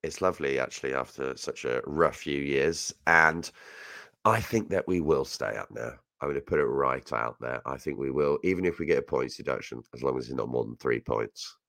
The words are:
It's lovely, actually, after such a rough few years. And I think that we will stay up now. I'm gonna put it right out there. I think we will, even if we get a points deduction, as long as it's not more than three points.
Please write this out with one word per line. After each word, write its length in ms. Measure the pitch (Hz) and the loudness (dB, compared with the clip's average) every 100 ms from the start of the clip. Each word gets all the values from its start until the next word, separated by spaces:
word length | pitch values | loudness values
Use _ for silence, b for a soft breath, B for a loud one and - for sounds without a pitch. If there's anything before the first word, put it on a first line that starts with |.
It's 180 | 80 - | -8 0
lovely, 380 | 92 85 71 67 | 0 0 0 0
actually, 340 | 64 - 67 | -2 -4 -4
after 440 | 65 64 - 65 65 | -4 -4 -6 -6 -4
such 280 | - - | -8 -6
a 160 | 62 62 - | -2 -2 -2
rough 300 | 73 80 - | 4 4 2
few 240 | - 71 | -4 -2
years. 520 | 69 69 73 82 - - - | 0 2 2 0 -6 -2 6
And 420 | 82 80 85 - B B B B B B B | 8 8 4 -8 B B B B B B B
I 160 | 110 113 | 2 2
think 280 | - 113 92 | 2 -2 2
that 180 | 92 - | -2 2
we 120 | 90 | 0
will 240 | 76 71 | 4 2
stay 320 | 67 - 52 53 | 2 -4 -6 -6
up 140 | - | -8
now. 220 | 53 58 - _ _ | -8 -10 -10 _ _
I'm 100 | 71 | -4
gonna 100 | 69 | -4
put 180 | - 80 | 0 2
it 60 | |
right 480 | 67 69 67 65 - | 2 2 2 0 -4
out 240 | 58 58 60 | -4 -2 -4
there. 200 | 62 62 | -6 -6
I 120 | - 67 | -6 -6
think 200 | 78 69 | -6 -4
we 140 | 69 | -2
will, 280 | 65 71 73 | 2 2 2
even 220 | 90 90 | 2 2
if 160 | 90 - | 0 0
we 60 | 78 | 2
get 120 | 71 | 2
a 40 | |
points 340 | 69 69 64 - | 4 -2 -2 -6
deduction, 480 | - 64 - 60 - | -4 -4 -6 -12 -14
as 80 | 57 | -4
long 160 | 67 65 | -2 -2
as 80 | 60 | -4
it's 80 | |
not 140 | 65 55 | -6 -2
more 160 | 62 | -2
than 100 | 57 57 | -4 -4
three 200 | 65 58 | -2 -2
points. 580 | - 57 55 - - - | -2 -4 -4 -8 -18 -18